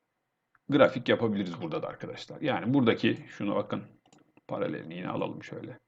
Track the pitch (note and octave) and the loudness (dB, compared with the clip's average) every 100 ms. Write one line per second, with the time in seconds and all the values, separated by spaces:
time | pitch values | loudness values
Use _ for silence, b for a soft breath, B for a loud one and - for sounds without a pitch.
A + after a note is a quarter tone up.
0 | _ _ _ _ _ _ - C#3 B2 B2+ | _ _ _ _ _ _ 0 6 6 4
1 | B2 G#2 A2+ G#2 F2+ E2+ - - - - | 0 0 0 -2 -4 -6 -6 -6 -8 -10
2 | - - - - C#3 G2+ G2+ C#3 A2+ - | -12 -14 -14 -6 -4 -2 2 6 8 8
3 | A2+ - - - G2+ G2 - G#2 - _ | 4 2 -6 -6 -2 0 -2 -4 -8 _
4 | _ _ _ _ - - - D2 D2 F2 | _ _ _ _ -8 -4 -4 -6 -8 -8
5 | F#2+ - F#2+ - - - - B2+ | -6 -4 -6 -8 -12 -12 -12 -16